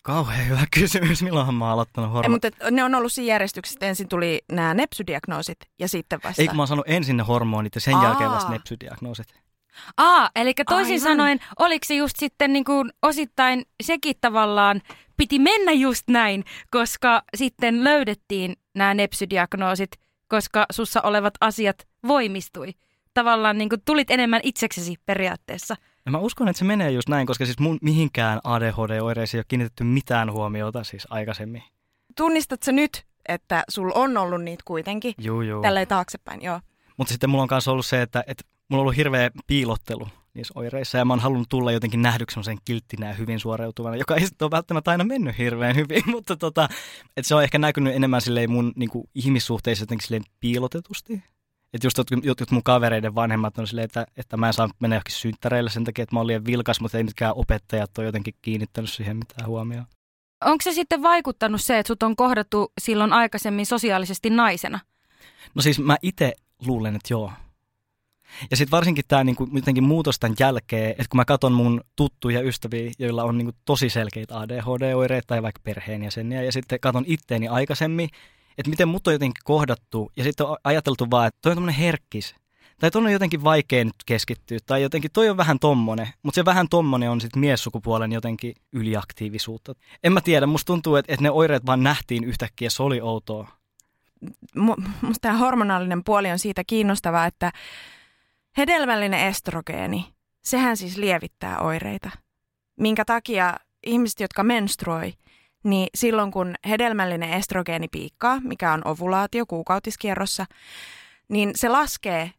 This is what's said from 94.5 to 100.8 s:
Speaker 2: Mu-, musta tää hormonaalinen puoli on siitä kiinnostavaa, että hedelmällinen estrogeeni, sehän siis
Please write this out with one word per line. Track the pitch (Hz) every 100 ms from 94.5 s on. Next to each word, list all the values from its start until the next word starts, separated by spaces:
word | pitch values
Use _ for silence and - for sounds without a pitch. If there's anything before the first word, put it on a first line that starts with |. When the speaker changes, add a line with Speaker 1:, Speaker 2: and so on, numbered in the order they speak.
| -
Speaker 2:
Mu-, | 220 220 190 208
musta | 233 226
tää | 233 226
hormonaalinen | 254 247 208 185 180 175
puoli | 180 208 196
on | 180
siitä | 208 185
kiinnostavaa, | 180 220 202 202 175 165 170
että | - 180 - - - - - _ _ _ _ _ -
hedelmällinen | 285 339 269 220 202 185
estrogeeni, | 190 196 - 165 - - 92 180 175 _ _ _
sehän | - 254 254
siis | 220